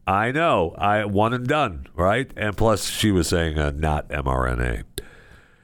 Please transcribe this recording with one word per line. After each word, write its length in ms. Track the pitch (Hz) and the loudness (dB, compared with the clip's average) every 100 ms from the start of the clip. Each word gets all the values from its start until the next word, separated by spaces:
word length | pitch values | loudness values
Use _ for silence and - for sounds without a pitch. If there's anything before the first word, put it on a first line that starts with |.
| - | -2
I 240 | 98 113 | 0 0
know, 440 | 139 165 117 82 - | 0 2 2 0 0
I, 300 | 101 107 104 | 0 0 0
one 260 | 98 110 | 2 2
and 140 | 123 123 | 0 0
done, 400 | 151 127 76 69 | 0 -2 -4 -10
right? 360 | - 90 113 135 - | 0 2 2 -2 -4
And 180 | 107 | -4
plus, 360 | 101 110 104 - | 2 2 2 0
she 200 | - 110 | 0 2
was 180 | 92 80 | 4 2
saying, 300 | 90 82 76 | 0 0 0
uh, 120 | 73 | -2
not 360 | 71 78 73 - | 0 -2 -2 -4
M 180 | 73 65 | -6 -2
R 180 | 65 64 | 0 0
N 140 | 62 | -2
A. 220 | 62 55 - - - - - - _ _ | -2 -4 -8 -14 -14 -20 -20 -20 _ _